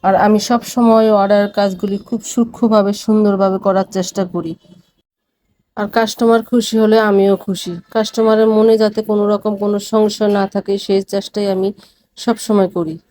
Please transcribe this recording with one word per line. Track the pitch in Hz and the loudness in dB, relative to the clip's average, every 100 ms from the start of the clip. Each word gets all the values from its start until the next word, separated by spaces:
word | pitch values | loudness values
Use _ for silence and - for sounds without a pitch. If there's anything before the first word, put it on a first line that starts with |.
| 185 | 2
আর | 190 185 | 2 2
আমি | 214 - | 2 0
সব | 240 - - | -4 -2 0
সময় | 233 226 220 | 4 4 4
অর্ডারের | 208 196 208 202 208 | 2 2 2 0 -2
কাজগুলি | 196 185 208 196 - | -2 -2 -6 -6 -6
খুব | 233 - | -10 -6
সূক্ষ্মভাবে, | - 233 - 233 214 196 202 - | -2 -2 0 2 2 2 -2 0
সুন্দরভাবে | 214 208 196 196 190 | 2 2 2 0 0
করার | 196 190 185 190 | 0 0 -2 -4
চেষ্টা | 180 - 180 | -6 -4 -4
করি। | 175 170 170 _ - _ _ _ _ _ _ _ _ _ - | -6 -8 -12 _ -20 _ _ _ _ _ _ _ _ _ -8
আর | 208 233 | -4 -2
কাস্টমার | 226 - 226 226 | -2 0 2 2
খুশি | 226 247 220 220 | 2 -2 0 0
হলে | 214 220 | 4 4
আমিও | 220 196 196 190 - | 4 2 2 0 -2
খুশি। | 185 - 170 - | -8 -8 -12 -6
কাস্টমারের | 226 214 - 220 220 220 214 | -4 -4 0 2 4 4 4
মনে | 226 220 | 4 4
যাতে | 214 214 | 0 -2
কোনো | 214 208 208 | -2 -2 0
রকম | 208 214 196 | -2 -4 -4
কোনো | 208 208 202 | -4 -4 -2
সংশয় | 220 214 208 208 202 | 0 0 0 0 0
না | 196 | -2
থাকে, | 202 - 196 | -4 -4 -6
সেই | - 196 196 | 0 -2 -2
চেষ্টাই | 202 - 214 202 190 | -6 -6 -6 -4 -2
আমি | 196 - _ _ _ - | -4 -6 _ _ _ -8
সব | - 226 - | -4 -4 0
সময় | 208 190 180 | 2 2 -2
করি। | 160 165 _ | -6 -8 _